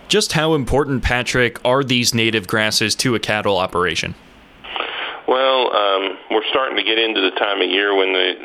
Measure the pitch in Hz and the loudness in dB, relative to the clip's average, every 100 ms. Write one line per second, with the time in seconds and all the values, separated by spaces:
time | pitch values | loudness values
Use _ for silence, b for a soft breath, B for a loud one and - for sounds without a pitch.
0 | - 202 208 160 160 156 123 127 151 131 | -4 0 0 0 0 0 2 0 0 0
1 | - 123 120 127 120 - 123 131 135 123 | 0 0 0 2 0 0 0 2 2 0
2 | 117 117 113 110 92 113 107 - 110 - | 2 2 2 0 0 0 0 0 0 0
3 | 135 110 - 107 104 95 92 98 90 80 | 0 0 0 0 2 0 0 0 0 0
4 | - - - - - - B B B B | -4 -8 -18 -20 -20 -20 B B B B
5 | B B - 127 131 131 123 - 101 98 | B B -2 2 2 2 2 0 0 0
6 | 98 92 - 110 107 139 131 104 98 110 | -2 -6 -4 -2 0 0 -2 -2 0 0
7 | 113 104 95 - 107 98 92 95 101 98 | 0 2 0 0 -2 0 0 2 2 2
8 | 95 95 92 87 | 2 2 0 -2